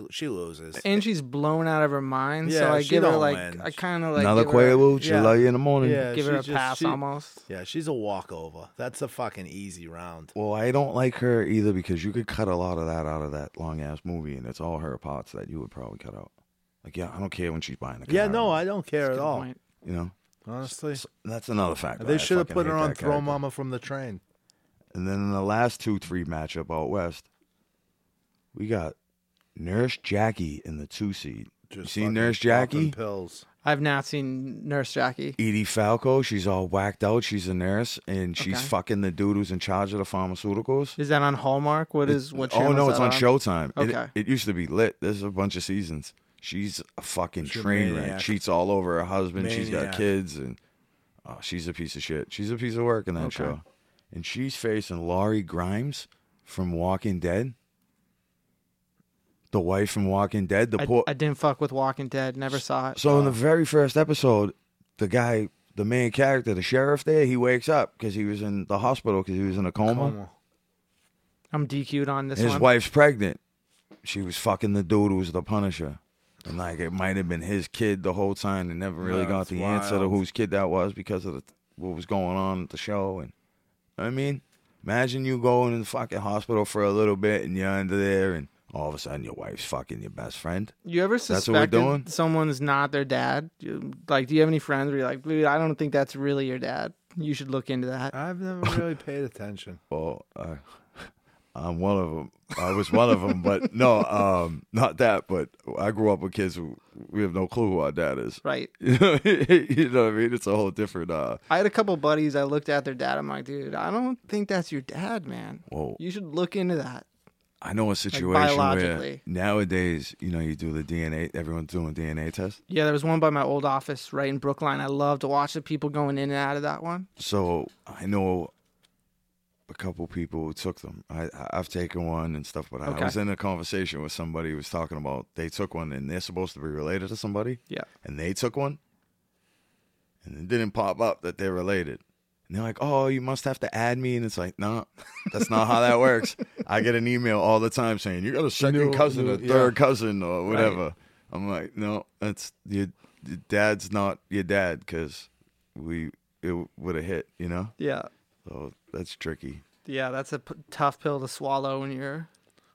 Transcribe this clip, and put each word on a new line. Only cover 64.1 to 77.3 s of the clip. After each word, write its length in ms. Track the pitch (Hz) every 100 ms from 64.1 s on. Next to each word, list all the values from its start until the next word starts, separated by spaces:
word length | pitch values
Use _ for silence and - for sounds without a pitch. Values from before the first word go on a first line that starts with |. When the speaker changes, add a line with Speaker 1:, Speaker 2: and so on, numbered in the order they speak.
| 151 131 107 101 - _ _ _ -
Speaker 3:
the 100 | 104
guy, 420 | 123 120 113 107 _ _ -
the 100 | 104
main 260 | 123 120
character, 420 | 110 135 135 120 92
the 80 |
sheriff 400 | 90 131 139 143
there, 220 | - 156 139
he 120 | 127
wakes 320 | 123 127 117
up 280 | 151 - -
'cause 160 | 113 101
he 100 | 104
was 160 | 104
in 240 | 104 101 82
the 140 | 101
hospital 440 | 120 131 117 95
'cause 120 | 95 95
he 80 |
was 140 | 98 95
in 80 | 92
a 40 |
coma. 220 | 95 110
Speaker 1:
Coma. 360 | 120 139 107 95 _ _ _ _ _ _ _ _ _ _ _ _
Speaker 2:
I'm 160 | 156 143
D 180 | 143 135
Q'd 240 | 143 139
on 200 | 139 135
this 100 | 131
Speaker 3:
His 140 | 117
Speaker 2:
one. 80 | 143
Speaker 3:
wife's 260 | 127 120 -
pregnant. 520 | 147 147 123 101 - _ _ _ _ _ -
She 200 | - 101
was 140 | 92 87
fucking 360 | 117 98 104
the 100 | 101
dude 280 | 87 107 104
who 60 | 95
was 140 | 90
the 120 | 87
Punisher. 560 | 85 107 101 80 76 71 _ _ _ _ 85
And, 120 | 82
like, 220 | 90 82
it 120 | 85
might 240 | 92 95 95
have 140 |
been 100 | 90